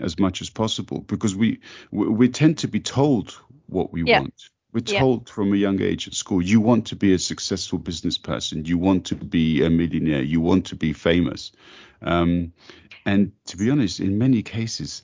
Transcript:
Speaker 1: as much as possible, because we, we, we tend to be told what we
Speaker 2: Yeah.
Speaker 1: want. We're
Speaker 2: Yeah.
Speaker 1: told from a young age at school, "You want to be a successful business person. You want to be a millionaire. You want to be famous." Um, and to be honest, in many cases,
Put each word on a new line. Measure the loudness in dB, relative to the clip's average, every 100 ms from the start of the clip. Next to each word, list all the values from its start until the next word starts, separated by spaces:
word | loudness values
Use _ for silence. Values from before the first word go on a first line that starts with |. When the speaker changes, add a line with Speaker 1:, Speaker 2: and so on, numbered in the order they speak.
Speaker 1:
as | -6 0
much | 0 -2
as | -8
possible, | -4 -4 -4 -6 -8
because | -6 -2 -2 2
we, | 0 0 -8 -20 -8
we, | -2 0
we | 4 2
tend | 4 2 2
to | -2
be | -4
told | -2 0 2 2 -2 -10 -20 -20 -6
what | -4 -2
we | -2
Speaker 2:
Yeah. | 2 2
Speaker 1:
want. | 0 -10 -20 _ _
We're | -6 -2
Speaker 2:
Yeah. | 2
Speaker 1:
told | 2 2 -2
from | -4 0
a | 2
young | 2 0
age | 0 -2 -6
at |
school, | -8 -2 0
"You | 4 4
want | 4 2 0
to | 0
be | 2
a | 2
successful | 0 -6 -6 -6 -4 -6
business | -6 -6 -4 -6
person. | -6 -6 -6 -6
You | -2 0
want | 2 2 0
to |
be | -8 -2 0 2 2
a | 4
millionaire. | 2 2 0 0 0
You | 0 0
want | 2 2 0
to | -4
be | -4
famous." | 0 2 2 2 -4 -14 _ -20 -20 -20 -10
Um, | -2 2 2 0 -2 -10 -20 -20 -20 -10
and | -2 2 0 -2 -14
to | -4
be | 0
honest, | 0 0 -2
in | -2 0
many | 2 2
cases, | 0 -4 -6 -6 -10 -12